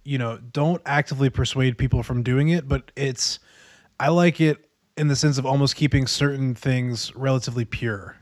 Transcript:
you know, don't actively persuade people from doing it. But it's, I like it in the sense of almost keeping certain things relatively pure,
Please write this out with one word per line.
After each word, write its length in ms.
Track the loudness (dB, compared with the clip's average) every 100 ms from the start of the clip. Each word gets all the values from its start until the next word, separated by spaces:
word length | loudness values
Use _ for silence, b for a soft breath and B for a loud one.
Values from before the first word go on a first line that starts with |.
you 140 | -2 -4
know, 220 | -4 -6
don't 420 | -8 0 0 0 0
actively 420 | 0 0 0 0
persuade 480 | 0 -2 0 0 0
people 260 | 0 0
from 200 | 0 -2
doing 260 | 0 2 2
it. 180 | 2 0
But 240 | -4 -4 -6
it's, 420 | -4 -2 -6 -6 b b b b b -2
I 80 | 2
like 320 | 4 4 4
it 240 | 2 0 _ _ _ -2
in 120 | 0
the 80 | 2
sense 200 | 2 2
of 80 |
almost 320 | 2 2 2 2
keeping 300 | 2 2 0
certain 480 | 0 0 0 -2
things 600 | -2 -2 -2 -2 -4 -8
relatively 520 | -4 0 0 -2 -4 -4
pure, 500 | -4 -6 -6 -10 -18